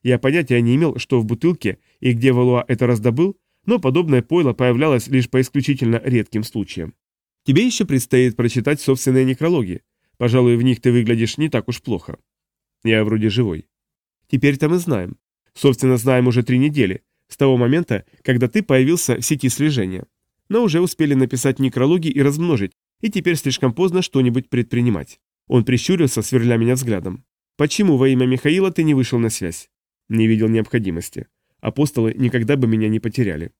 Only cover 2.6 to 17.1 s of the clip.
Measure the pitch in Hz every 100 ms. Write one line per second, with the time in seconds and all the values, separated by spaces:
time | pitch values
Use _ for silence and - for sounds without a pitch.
2.6 | - 120 123 120 120 120 185 196 _ _
3.6 | - 233 131 139 165 127 - 175 143 110
4.6 | 127 120 156 127 110 131 120 127 131 143
5.6 | 135 135 117 117 135 123 101 107 107 110
6.6 | 95 - 80 _ _ _ _ _ - 139
7.6 | 247 - 196 135 - 127 127 120 117 127
8.6 | 110 147 - 135 135 131 131 127 160 175
9.6 | 95 87 _ _ _ _ 120 127 123 120
10.6 | 127 113 127 120 113 117 113 - 156 117
11.6 | 113 120 - 95 - - _ _ _ _
12.6 | _ _ 113 110 107 110 107 104 110 82
13.6 | - _ _ _ _ _ _ 135 143 139
14.6 | 151 180 175 117 90 - _ _ _ -
15.6 | 143 123 131 127 123 127 123 120 117 127
16.6 | 147 147 101 92 _